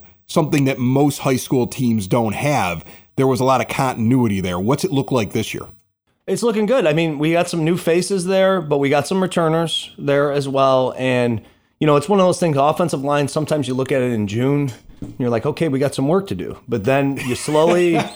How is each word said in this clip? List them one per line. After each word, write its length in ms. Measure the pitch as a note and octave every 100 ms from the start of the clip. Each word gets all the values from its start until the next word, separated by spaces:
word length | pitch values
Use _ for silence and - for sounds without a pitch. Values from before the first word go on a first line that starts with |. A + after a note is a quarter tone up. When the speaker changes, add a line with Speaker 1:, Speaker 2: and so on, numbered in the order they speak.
| - _ -
Speaker 1:
something 380 | F3 D3+ D3+ C3+
that 120 | C3
most 400 | B2 C3+ D3 C#3+
high 180 | C#3+ B2+
school 300 | - C3 A#2+
teams 400 | - B2 A2 F#2
don't 280 | B2 D3+
have. 500 | G3 D3 C#3 F3+ E3 - - _ -
There 100 | C3+
was 140 | B2+
a 40 |
lot 160 | C3 B2+
of 60 | A#2
continuity 760 | - C3 - A2+ C3 A#2 F#2+
there. 180 | F2+ F2
What's 240 | G#2 D3
it 80 | -
look 180 | C3+ B2+
like 220 | B2+ F#2+
this 200 | A2+ G#2
year? 120 | - - - _ _ _ _ -
Speaker 2:
It's 140 | F#3+
looking 220 | A#3 G#3+ G#3
good. 200 | C4 D3+
I 60 |
mean, 260 | D#3 E3 C#3+
we 140 | D#3
got 160 | E3+ E3+
some 160 | E3+
new 120 | D#3 F3+
faces 480 | E3 E3+ F3+ G3
there, 360 | F3 F#3+ F#3+ F#3+
but 180 | D3+ C#3+
we 100 | C#3
got 180 | D3 -
some 120 | F#3+
returners 720 | F#3 F3+ D#3+ E3 E3 - - -
there 320 | C#3+ C#3 D3
as 160 | C#3+ C3+
well. 460 | C3+ C3+ C3 B2+ -
And, 440 | C3 B2 A#2+ A2 - _ _ -
you 60 | D3+
know, 80 | C#3+
it's 120 | F3
one 120 | G3+
of 60 | F3+
those 120 | E3+
things, 160 | E3+ C#3
offensive 460 | D3 D3+ E3 D3+
line, 240 | C#3 D3 C#3
sometimes 380 | D#3 D3 D3+ B2
you 60 |
look 160 | B2+ B2+
at 120 | C3+
it 100 | B2
in 140 | A2+ G#2
June, 440 | A2 C3+ C#3+ C#3 - - -
and 140 | A2 -
you're 120 | B2
like, 140 | A#2 C#3+
"Okay, 200 | C#3+ E3
we 100 | C3
got 140 | C#3
some 120 | - C#3
work 200 | F#3+ F#3+
to 60 | F2+
do." 220 | D#2+ - -
But 160 | A2+
then 320 | G#2 C#3 C#3 C3+ C3+
you 100 | A#2+
slowly, 600 | - D3+ E3+ F3 F3 D#3 D3+